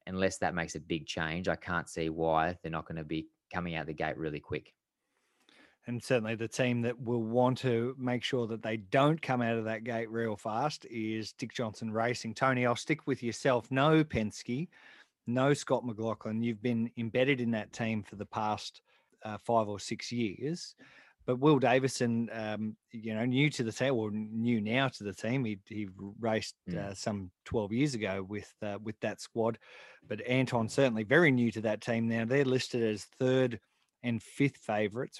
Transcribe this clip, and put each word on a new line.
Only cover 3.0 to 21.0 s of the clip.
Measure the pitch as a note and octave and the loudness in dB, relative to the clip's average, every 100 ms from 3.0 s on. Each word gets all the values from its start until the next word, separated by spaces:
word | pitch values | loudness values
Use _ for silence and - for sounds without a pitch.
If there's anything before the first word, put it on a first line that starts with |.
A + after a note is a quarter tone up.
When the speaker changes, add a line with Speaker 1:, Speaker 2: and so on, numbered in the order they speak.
Speaker 1:
be | D2+ D#2+ D#2 _ _ | -6 -6 -6 _ _
coming | F#2 F2 D#2+ | -8 -6 -6
out | D#2 | -6
the | |
gate | D#2 D#2 - | -4 -4 -4
really | D#2+ D2 | -6 -6
quick. | - D2+ - _ _ _ _ _ _ _ _ - - _ - | -6 -8 -8 _ _ _ _ _ _ _ _ -20 -20 _ -10
Speaker 2:
And | A#2+ | -8
certainly | - B2+ G#2+ | 0 0 2
the | A2+ A2+ | -2 -4
team | - B2+ A#2+ | 0 2 2
that | A#2 A#2+ | 0 -2
will | A#2 A#2+ | -2 -2
want | A2 A#2+ B2 B2+ | 2 4 4 2
to | C3 A#2 B2 C3+ | 2 2 0 -2
make | B2+ B2 | -2 -2
sure | - B2+ A2+ | 0 -2 -2
that | A2+ | -4
they | A2 A2+ | -4 -6
don't | F#2+ C#3 D3 D#3+ | 0 4 4 4
come | - B2+ | 0 0
out | A#2 A2+ | 2 0
of | A2 | -2
that | A2 | -4
gate | A#2+ A#2 A2+ | -4 -4 -4
real | A2+ A2+ G#2 | -2 -2 -4
fast | A2+ A2 D3 - - | -4 -2 -2 -4 -8
is | A#2 A2 A2 G#2 | -6 -4 -4 -6
Dick | - A2+ | -8 -8
Johnson | - A2+ - A2+ | -4 -4 -4 -2
Racing. | G#2+ A#2 A#2+ A2+ | 2 2 0 -4
Tony, | G#2+ C3+ B2+ B2 | 2 4 4 4
I'll | B2 | 2
stick | - D3+ - | 0 -2 0
with | B2+ | -2
yourself. | A#2+ G#2+ C#3 B2 - | -2 0 4 4 2
No | C3 D3 D#3+ | 4 6 6
Penske, | D#3 A#2 G#2+ - - B2 F3+ - - - - _ - | 4 0 -2 -4 -6 -4 -6 -10 -20 -20 -20 _ -2
no | B2 C#3 | 2 4
Scott | C#3+ - B2+ A#2+ | 4 2 0 0
McLaughlin. | G#2+ A2+ G#2+ A2+ A2 | -4 -4 -4 -4 -2
You've | A#2 G#2+ | -2 0
been | B2 A#2 A#2 - | 0 0 0 -2
embedded | A2+ B2 C3 C3 | -2 2 2 2
in | A#2 | 0
that | A2 G2+ | -2 -4
team | - A2+ A2 | -4 -2 -2
for | G2+ G2+ | -6 -10
the | G2+ | -8
past, | A2+ G#2+ G2+ - - _ _ _ _ | -2 -2 -2 -6 -16 _ _ _ _
uh, | A2 G#2 | -10 -8
five | - A#2 G#2 | 0 2 2
or | G2+ | -2
six | - A2+ - | -6 -8 -4
years. | A#2+ A2 E2+ C#3 F3 - - - - | -2 -2 -2 -6 -6 -10 -18 -20 -20